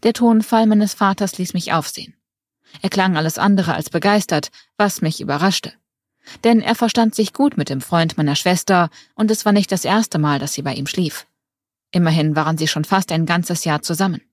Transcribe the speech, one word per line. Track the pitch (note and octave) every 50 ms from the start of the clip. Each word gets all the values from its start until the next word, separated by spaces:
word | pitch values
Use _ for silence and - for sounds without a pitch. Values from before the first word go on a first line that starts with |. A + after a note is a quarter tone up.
| -
Der | A3+ A3+
Tonfall | - A#3+ A#3 A3+ A3 G#3+ - - A3+ A3+ A3
meines | G#3+ G#3+ G#3 G3 -
Vaters | - G#3+ G3 G3 - G#3 F#3 - -
ließ | F3+ F3 -
mich | F3+ E3 - -
aufsehen. | E3 D#3 - - - - - - _ _ _ _ _ _ _ _ _ _ _ - -
Er | - F#3+
klang | - G3 F#3 F#3+ F3+ D#3
alles | D#3+ D#3+ - -
andere | - F#3 G3+ F#3+ F#3 D#3 C#3+
als | - D3 -
begeistert, | - F3 - G3+ G#3 G#3 F#3+ - F3 D3+ - - _ - _ _ _ _
was | G#3 G3+ - -
mich | - D#3 D#3+ -
überraschte. | - - C#3 C#3+ E3 G3 F3+ - - - - _ _ _ _ _ _ _ _ _ _ - - - -
Denn | A3+ A#3 A3
er | - - A#3
verstand | - A#3+ A3+ - - A3+ A3+ -
sich | - G#3+ G3+ _
gut | - C4+ C#4+ - -
mit | G3 -
dem | C#3 C3+
Freund | C3 - - E3+ E3 D#3+ - -
meiner | D#3 D3 C#3+
Schwester | - - F3+ F3+ E3+ - - G3 F3+ F3 D#3+ _ - - _ _
und | - A3 G#3+
es | A3 G#3+ -
war | G#3+
nicht | G3+ G#3 G3 -
das | F#3+ F3+ -
erste | - G3 G#3+ A3+ - - E3+
Mal, | D3+ D3+ C#3+ C#3
dass | - C#3+ -
sie | -
bei | C#3 C#3 C3
ihm | C3 C3+ C#3
schlief. | - - F3+ D3+ - - - _ _ _ _ _ _ _ _ _ _ _ _ _
Immerhin | - F3+ F3 D#3+ D#3 E3 D3+ D#3 D3+
waren | D#3 D3+ D#3 E3 D3+
sie | D#3+ D3+
schon | - D3+ D#3
fast | - - F#3+ F#3+ -
ein | F3 D#3+ E3
ganzes | D3+ F3 F3 E3+ - F3 D#3+ -
Jahr | E3+ D3+ D3+
zusammen. | - - E3+ D#3 F#3+ G3 E3+ - _ _